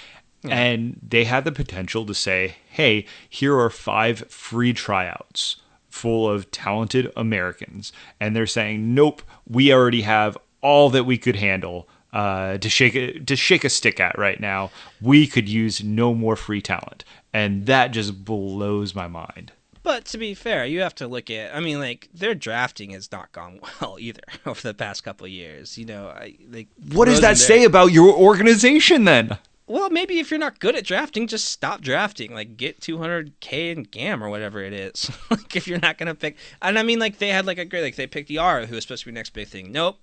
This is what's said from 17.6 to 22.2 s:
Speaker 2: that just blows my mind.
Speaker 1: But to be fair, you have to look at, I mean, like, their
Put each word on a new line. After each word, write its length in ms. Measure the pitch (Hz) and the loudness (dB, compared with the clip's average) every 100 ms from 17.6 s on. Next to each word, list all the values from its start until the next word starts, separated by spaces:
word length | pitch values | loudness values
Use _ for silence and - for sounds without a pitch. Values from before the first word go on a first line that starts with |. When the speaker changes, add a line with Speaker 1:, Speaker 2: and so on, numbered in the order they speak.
Speaker 2:
that 280 | 107 131 127 | 2 2 2
just 300 | 113 101 98 98 | -2 -6 -10 -8
blows 680 | 107 98 98 101 104 101 | -8 -6 -6 -4 -4 -6
my 140 | 95 87 | -8 -12
mind. 420 | 82 85 87 - _ _ _ | -12 -16 -18 -20 _ _ _
Speaker 1:
But 220 | 349 247 - | -6 -6 -6
to 120 | 226 | -10
be 160 | 220 | -10
fair, 300 | 190 233 170 123 | -10 -6 -4 -4
you 140 | 170 | -4
have 140 | 180 - | -6 -8
to 100 | 123 | -12
look 220 | 123 - | -12 -10
at, 240 | 110 107 | -12 -10
I 60 | 147 | -8
mean, 180 | 165 147 | -6 -6
like, 300 | 131 120 _ | -8 -10 _
their 200 | 170 | -8